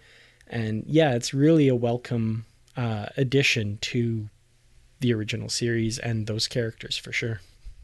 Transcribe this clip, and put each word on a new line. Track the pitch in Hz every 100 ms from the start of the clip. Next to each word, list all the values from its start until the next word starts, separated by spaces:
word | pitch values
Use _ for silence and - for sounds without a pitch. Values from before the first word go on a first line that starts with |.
| _ - - _ -
And | 120 110 107 -
yeah, | 151 156 120
it's | -
really | 135 147 165 135
a | 123
welcome, | 120 123 - 120 110 113 113 _ _ -
uh, | 117 107 - -
addition | 135 135 139 120 104 101
to | - 123 117 113 107 _ _ _ _ - _ -
the | 123
original | 113 107 110 110
series | - 120 117 113 120
and | 117 113 107
those | 110 -
characters | 127 113 - - -
for | -
sure. | - 120 107 - - - -